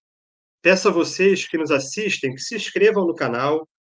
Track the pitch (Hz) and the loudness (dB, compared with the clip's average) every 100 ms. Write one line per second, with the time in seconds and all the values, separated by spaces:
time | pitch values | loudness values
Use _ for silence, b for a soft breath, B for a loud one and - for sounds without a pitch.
0 | _ _ _ _ _ _ 175 185 208 170 | _ _ _ _ _ _ 2 4 2 2
1 | 160 - 196 185 - 165 151 139 - - | -2 2 2 2 -2 -4 0 0 -2 -6
2 | 208 - 131 131 - 226 - 175 208 202 | -4 -4 -6 -8 -10 -8 -6 2 2 4
3 | 170 160 127 120 143 156 160 _ | -2 -2 -2 -2 0 -2 -4 _